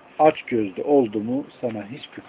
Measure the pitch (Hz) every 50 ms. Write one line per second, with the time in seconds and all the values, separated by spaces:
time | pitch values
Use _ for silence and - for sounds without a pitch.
0 | - - - - 151 156 151 - - - 123 113 107 98 90 - - 143 147 139
1 | 123 107 107 110 104 117 127 139 147 - - - - 120 110 107 104 104 - -
2 | - - - 107 -